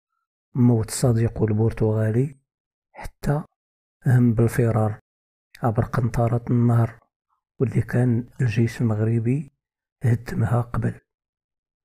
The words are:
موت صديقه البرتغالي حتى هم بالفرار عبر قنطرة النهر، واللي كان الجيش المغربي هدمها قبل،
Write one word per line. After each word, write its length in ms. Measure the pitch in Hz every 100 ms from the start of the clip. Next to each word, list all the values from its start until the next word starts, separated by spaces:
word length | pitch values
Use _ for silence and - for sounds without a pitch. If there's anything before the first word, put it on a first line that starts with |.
| _ _ _ _ _ -
موت 360 | 120 117 104
صديقه 540 | - 131 113 117 - 110
البرتغالي 920 | 107 113 - 110 107 110 113 143 - _ _ _ _ _
حتى 520 | - - - - 147 - _ _ _ _ _ -
هم 280 | 123 123
بالفرار 680 | 113 117 - 117 110 107 107 _ _ _ _ _ -
عبر 220 | 120 113 -
قنطرة 600 | - 120 - 117 120 -
النهر، 500 | 120 120 117 117 - _ _ _ _ _ _
واللي 220 | 120 123
كان 480 | - 123 123 117 120 -
الجيش 400 | 123 104 117 -
المغربي 680 | 120 107 110 117 113 139 143 _ _ _ _ _
هدمها 580 | 117 117 - - 110 117
قبل، 380 | 120 - 117 - _ _ _ _ _ _ _ _